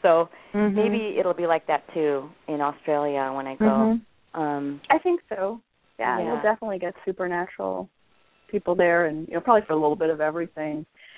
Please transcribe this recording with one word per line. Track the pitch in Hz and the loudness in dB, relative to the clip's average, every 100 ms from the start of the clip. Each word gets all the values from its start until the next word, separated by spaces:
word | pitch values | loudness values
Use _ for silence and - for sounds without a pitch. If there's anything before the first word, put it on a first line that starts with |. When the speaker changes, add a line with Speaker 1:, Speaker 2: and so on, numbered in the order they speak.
Speaker 1:
So | 185 165 165 - - | 4 4 2 -4 -6
Speaker 2:
Mm-hmm. | 208 208 196 | 0 2 2
Speaker 1:
maybe | 214 226 214 - | 2 0 -2 -2
it'll | 185 | 0
be | 170 175 | 0 0
like | 165 - | 0 0
that | 147 - | -4 -2
too | 170 151 143 143 - - | -2 0 0 -4 -16 -8
in | 147 | -2
Australia | 143 147 - 147 147 139 135 | -2 -4 -2 0 0 -2 -2
when | 135 135 | -4 -8
I | 131 | 0
go. | |
Speaker 2:
Mm-hmm. | 214 220 220 226 - _ _ 165 | 2 4 2 2 -4 _ _ -6
Speaker 1:
Um, | 151 143 143 143 - | -4 -2 -4 -6 0
Speaker 2:
I | 311 | 2
think | 370 349 - | 2 -2 -4
so. | 196 190 226 _ _ _ - | -6 -6 -6 _ _ _ -6
Yeah, | 233 247 | -2 -2
you'll | 226 233 | -2 -2
Speaker 1:
yeah. | |
Speaker 2:
definitely | 214 220 220 190 | 0 -2 -4 -6
get | 180 - | -8 -8
Supernatural | - 185 180 175 185 - 190 185 190 _ _ _ _ _ _ | -8 -6 -4 -4 -6 -6 -6 -6 -8 _ _ _ _ _ _
people | 202 - | -6 -2
there, | 175 175 170 165 | 2 4 4 2
and, | 156 160 | -2 -6
you | |
know, | 170 | -4
probably | - 226 208 | 4 4 4
for | |
a | 156 | 0
little | 151 151 | 2 0
bit | 160 | -2
of | 156 | 0
everything. | 156 165 165 - 156 151 156 _ - | -2 -2 -8 -8 -8 -8 -10 _ -20